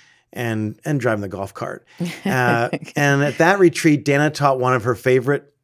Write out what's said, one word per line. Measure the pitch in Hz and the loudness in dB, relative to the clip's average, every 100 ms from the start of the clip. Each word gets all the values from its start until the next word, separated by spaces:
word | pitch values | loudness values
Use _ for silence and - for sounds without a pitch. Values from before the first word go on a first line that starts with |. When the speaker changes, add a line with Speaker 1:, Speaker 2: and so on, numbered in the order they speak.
| _ _ _ | _ _ _
Speaker 1:
And, | - 120 110 107 - | -8 -4 -4 -6 -6
and | 151 143 | -4 -2
driving | 120 107 | 0 -2
the | 98 | -4
golf | 95 98 | -8 -10
cart. | - - - - - | -10 -10 -12 -14 -10
Speaker 2:
<laughs> | 175 - - | -10 -6 -2
Speaker 1:
Uh, | 127 123 117 120 - - 147 | 0 2 2 0 -6 -6 0
and | 143 139 | 2 2
at | 143 - | 0 2
that | 165 202 | 2 4
retreat, | 175 - 165 143 | 4 4 2 2
Dana | 147 139 151 | 2 2 0
taught | 147 143 131 | 0 0 2
one | 123 | 2
of | 127 | 0
her | 113 113 | 0 -2
favorite | 131 127 123 143 - _ | 2 2 2 -2 -6 _